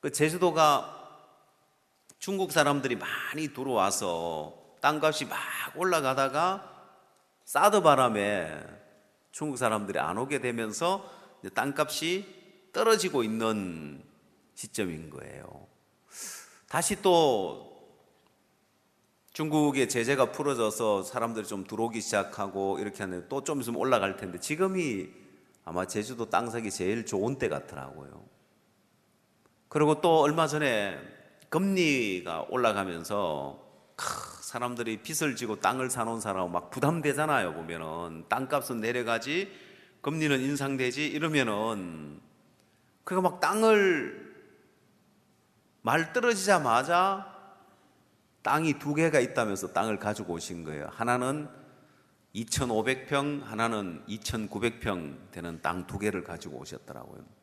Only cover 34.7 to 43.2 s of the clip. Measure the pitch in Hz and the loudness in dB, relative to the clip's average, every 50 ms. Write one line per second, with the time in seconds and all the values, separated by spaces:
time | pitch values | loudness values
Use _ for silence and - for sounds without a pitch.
34.7 | 123 117 120 113 110 104 - - 160 147 160 151 127 107 123 110 107 101 - 92 | -4 -4 -4 -4 -4 -6 -8 -6 -4 -2 0 0 -2 -2 -4 -4 -4 2 2 2
35.7 | 120 131 131 127 - 123 117 110 117 113 104 110 98 92 92 90 85 87 - - | 2 2 -2 -2 -2 -2 -2 -2 -2 -4 -2 -2 -2 -2 -2 -2 -2 -4 -4 -4
36.7 | - - 120 139 160 170 147 151 135 127 151 156 147 127 101 87 78 82 82 80 | -4 0 2 2 2 2 0 0 0 0 0 2 2 2 2 0 -4 -6 -8 -8
37.7 | 82 82 80 80 78 85 85 85 82 80 85 - - 117 135 127 151 143 123 - | -8 -8 -6 -6 -6 -8 -8 -8 -10 -12 -4 -4 -2 -2 -2 0 -2 -2 -2 -2
38.7 | 127 117 107 113 120 123 120 110 117 113 113 135 147 175 196 196 - - - - | -6 -4 -2 -2 -2 -2 -2 0 -2 -2 -2 -4 -4 -4 -4 -6 -10 -20 -20 -20
39.7 | - - - - _ _ _ 147 147 160 156 151 143 135 127 135 147 143 139 139 | -20 -20 -20 -20 _ _ _ -6 -4 0 0 2 2 2 2 0 -2 -2 -2 -2
40.7 | 139 131 127 127 123 135 151 151 - 151 156 165 156 147 131 113 104 101 107 110 | -2 -2 -2 -2 -2 -2 -4 -4 -2 -2 -2 0 2 2 2 2 2 0 0 0
41.7 | 113 104 92 87 82 78 76 73 73 73 - - _ _ _ _ _ _ _ _ | -2 -4 -6 -8 -10 -12 -12 -14 -14 -18 -20 -20 _ _ _ _ _ _ _ _
42.7 | _ _ _ _ _ _ _ - 185 185 | _ _ _ _ _ _ _ -4 -2 2